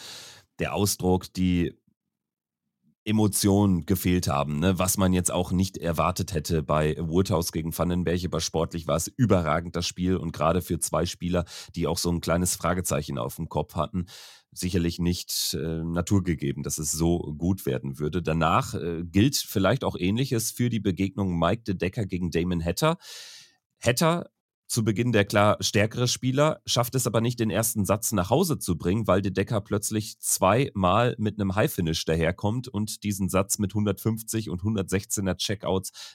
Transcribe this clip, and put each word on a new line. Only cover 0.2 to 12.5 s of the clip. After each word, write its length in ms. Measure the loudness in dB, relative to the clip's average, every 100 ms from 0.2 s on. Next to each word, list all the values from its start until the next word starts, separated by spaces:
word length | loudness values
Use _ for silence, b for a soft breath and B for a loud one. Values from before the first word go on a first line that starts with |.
| B B B -8
der 120 | -4
Ausdruck, 580 | -2 -2 0 2 2 0
die 400 | 0 2 2 0 -4 _ _ _ _ _ _ _ _ _ _ _ _
Emotionen 800 | -2 2 2 4 4 6 6 4
gefehlt 440 | 2 0 2 2 2
haben, 320 | 0 0 2
ne? 180 | 2 2
Was 180 | 0 2
man 160 | 2
jetzt 180 | 2 2
auch 220 | 0 0
nicht 240 | 0 0 -2
erwartet 540 | -2 0 0 0 -4
hätte 300 | -4 -2 -2
bei 340 | 2 2 2 0
Woodhouse 540 | 0 0 2 0 -2
gegen 240 | -4 -4 -2
Vandenberg. 480 | -2 0 0 -2
Aber 160 | -2 -4
sportlich 460 | -2 -2 -2 -4 -2
war 100 | -2
es 120 | -2
überragend, 680 | 0 4 4 4 0 -2 -4
das 100 | -4
Spiel. 300 | -2 0 0
Und 160 | -2
gerade 300 | 0 2 2
für 160 | 0 -4
zwei 260 | -2 -2
Spieler, 400 | -2 -4 -2 -2 -2 B B
die 120 | -4 -2
auch 120 | 0
so 120 | 0
ein 100 | -2
kleines 340 | 0 0 0